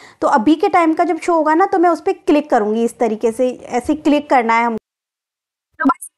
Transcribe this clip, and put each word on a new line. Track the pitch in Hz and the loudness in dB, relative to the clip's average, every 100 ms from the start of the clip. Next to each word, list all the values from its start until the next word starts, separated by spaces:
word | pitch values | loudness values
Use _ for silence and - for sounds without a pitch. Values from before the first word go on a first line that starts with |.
| - - | -20 -6
तो | 302 | -2
अभी | 269 214 | 0 2
के | 311 403 | 2 2
टाइम | 359 330 | 2 2
का | 320 | 0
जब | 349 320 | -2 -2
शो | - | -2
होगा | 330 302 | 0 2
ना, | 320 392 | 2 2
तो | 381 | 2
मैं | 349 | 0
उस | 311 | 0
पे | 381 | -4
क्लिक | 370 - 294 302 | -4 0 0 2
करूँगी। | 233 208 226 | 0 0 -2
इस | 233 - | -2 -2
तरीके | 233 214 233 | -4 -2 -4
से | 220 254 | -2 -4
ऐसे | - - 240 233 | -4 -6 -6 -4
क्लिक | 302 302 294 294 | -2 0 0 2
करना | 269 226 | 0 2
है | 226 | 0
हमको। | 233 226 _ _ _ _ _ _ _ _ _ - | 0 -4 _ _ _ _ _ _ _ _ _ -4
तो | |
बस, | 269 - - | -2 -2 -6